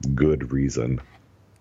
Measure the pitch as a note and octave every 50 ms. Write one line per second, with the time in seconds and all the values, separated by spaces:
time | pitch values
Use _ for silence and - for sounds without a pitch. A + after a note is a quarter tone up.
0 | - C2 C2+ C2 C#2+ D#2 D2+ C2 C2 A#1+ C2 C2+ C#2 C2+ - A#1+ A#1+ B1 B1+ A#1+
1 | - - - - _ _ _ _ _ _ _ _